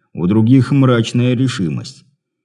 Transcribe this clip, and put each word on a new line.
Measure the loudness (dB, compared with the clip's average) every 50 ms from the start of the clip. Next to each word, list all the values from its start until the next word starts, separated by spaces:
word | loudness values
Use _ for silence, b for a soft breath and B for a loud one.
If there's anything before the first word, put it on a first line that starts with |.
| _ _ -10
у | -6 -2
других | 0 0 2 2 4 4 4 2 2
мрачная | 2 2 2 2 2 0 0 -2 -2 -2 0 0 0
решимость. | 0 -2 -4 -4 -4 -6 -6 -6 -8 -10 -14 -18 -20 _ _ _ _ _ _ _ _